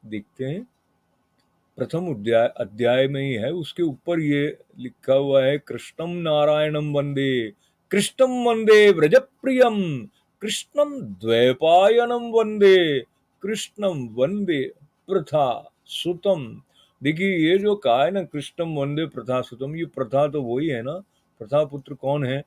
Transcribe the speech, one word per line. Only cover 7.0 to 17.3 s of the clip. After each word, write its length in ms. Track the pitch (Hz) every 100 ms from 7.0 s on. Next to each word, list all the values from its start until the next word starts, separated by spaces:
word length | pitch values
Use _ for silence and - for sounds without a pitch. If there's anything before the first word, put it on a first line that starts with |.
| 143 139 139 127 113 - _ _ _
कृष्णम 540 | 196 202 - 262 247
वंदे 460 | 240 226 220 214 208
व्रजप्रियम, 1160 | 180 156 240 262 _ 262 254 247 214 180 139 104 _ _ _
कृष्णम 600 | 214 214 - 285 294 285
द्वैपायनम 1120 | 208 92 110 113 123 127 160 170 196 233 240
वंदे, 920 | 240 233 226 214 214 202 190 170 139 117 _ _ _
कृष्णम 640 | 190 214 - - 202 160 120
वंदे 640 | 110 135 208 190 151 131 -
प्रथा 880 | _ _ - 190 151 151 135 110 - _ _
सुतम।" 760 | - 165 175 202 185 123 110 _ _ _ _
देखिए, 480 | 135 160 196